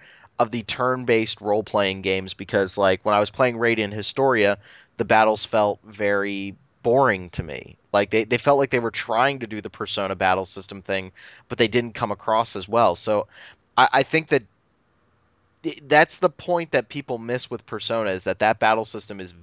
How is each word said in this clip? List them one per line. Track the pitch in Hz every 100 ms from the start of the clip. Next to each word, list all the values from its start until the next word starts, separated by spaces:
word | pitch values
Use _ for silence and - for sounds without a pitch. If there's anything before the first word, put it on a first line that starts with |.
| - - - -
of | 120
the | 117
turn-based | 107 - 127 127 123 117 110 -
role-playing | 104 104 101 107 98 95
games, | 95 95 95
because, | - 98 101 95 101
like, | 98 95 107
when | 104
I |
was | 104
playing | - 127 117
Radiant | 117 113 104
Historia, | 104 101 - 135 120 101 101 - - _ -
the | 107
battles | 110 110 107 -
felt | 113 104 98
very | 104 104 101 101 101 98 98 98 _ _
boring | 120 127 131 95 90
to | -
me. | 85 69 - - _
Like, | 104 104
they, | 110
they | 110 120
felt | - 143
like | 139
they | 127
were | 117
trying | - - 113 135 139
to | 113
do | 107
the | 101
Persona | - 107 - 95 92
battle | 92 92 95
system | - 92 98
thing, | 92 98 92 - - - -
but | 120
they | 117
didn't | 120 120
come | 107 110
across | 101 - 110 117 104
as | 95
well. | 113 110 87
So | - 104 - - - - _ -
I, | 123
I | 131
think | 135 160 156
that | 147 - _ _ _ _ _ _ _ _ _ _ _ 160
i-, | 147 143
that's | 147 170 -
the | 180
point | - - 175 165
that | 160 117
people | 143 139 120
miss | 113 123 -
with | 117 -
Persona, | 113 - 113 107
is | 95
that | 98 92
that | 107 110
battle | 113 110 107
system | 113 - 101
is | 92 87